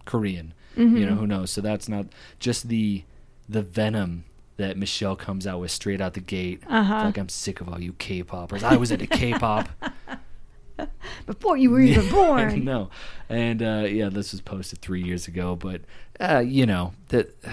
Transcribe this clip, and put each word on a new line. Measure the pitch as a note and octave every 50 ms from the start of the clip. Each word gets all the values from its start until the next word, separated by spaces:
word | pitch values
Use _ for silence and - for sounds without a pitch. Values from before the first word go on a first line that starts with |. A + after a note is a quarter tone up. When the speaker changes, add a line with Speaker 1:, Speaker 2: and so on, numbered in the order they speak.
| -
Speaker 1:
Korean. | - - A#2 G#2+ G2 F#2 F2 D#2+ D#2+ - - - - -
Speaker 2:
Mm-hmm. | A#3+ A#3 A#3 A#3
Speaker 1:
You | E3 G2+
know, | G2 G#2
who | G2+ A2
knows? | G#3 G2+ F#2+ F#2 -
So | - G#2
that's | G2+ G#2+ G#2+ G2 - -
not | G#2+ G2+ F#2 - - - - - - -
just | - B2 A#2 - - A#2
the, | A#2 A2+ G#2+ G#2 G2+ F#2+ - - - - - - _ - - -
the | G#2+ A2 G2+
venom | F2 F2 A2+ G#2+ A2 A2 G#2+ G2 F2 E2+ E2+ E2+ - - - - - _
that | - G2+ G2 F#2+
Michelle | F#2+ G2 G2 - - G#2+ G2 F#2+
comes | - - - G2 F#2+ F#2
out | G2 F#2 F2+
with | F2+ F2
straight | - - - G2+ G2 F#2+
out | F#2+ F2+ -
the | F#2+
gate. | F2+ - G2+ F#2 F#2 F2+ F2+ - -
Speaker 2:
Uh-huh. | - C4 A3+ G#3 F#3+ G#3+
Speaker 1:
It's | G#3+ G#3+
like, | G#3+ G3+ G3+
"I'm | F#3+ F2+
sick | - - - G2+ F#2 -
of | F2 F2
all | F2 F2
you | F2 F2+ F2+
K-poppers. | - - - G2 F2+ F2 - - F2+ F2 - - - G#3+
I | A#3+ D#4
was | - B2 -
into | - - -
K-pop." | - E4 - - A#2+ A#2+ - A#2+ - G#2+ A3 - - -
Speaker 2:
<laughs> | - - - - - - - C4 - - - - - - - - - - - - - - - - - - - - - -
Before | - G#3 - - G4+ E4
you | C4 C4 B3
were | A#3+ C4
Speaker 1:
<laughs> |
Speaker 2:
even | C4 C4 - G#3+ G3 -
born. | - G4+ F#4+ E4 C#4+ - - C3+ - C#3+ C3
Speaker 1:
No. | C3+ C3 A#2 G2 F2+ - - - - - - - -
And, | A2+ A#2 A#2 A#2 A#2 A2 A2+
uh, | A2 G#2+ G#2+ G#2+ G2+
yeah, | G#2 A2 G#2+ G2
this | F#2+ G#2 F#2+ - -
was | F#2+
posted | - - G2+ F#2+ F#2 - - -
three | - G2 F#2 F2+ F2+
years | F2 F2+ F2+ - -
ago, | E2 F2+ F2+ F2+ F2+
but, | E2 - F#2+ F#2 - - - - - - - - -
uh, | - F3 D#3 C3
you | A#2+ B2 C3+ C3+ B2+
know, | A2+ A2 G2+ F2+ F2 - - - -
that | C3+ A#2+ - - - - - -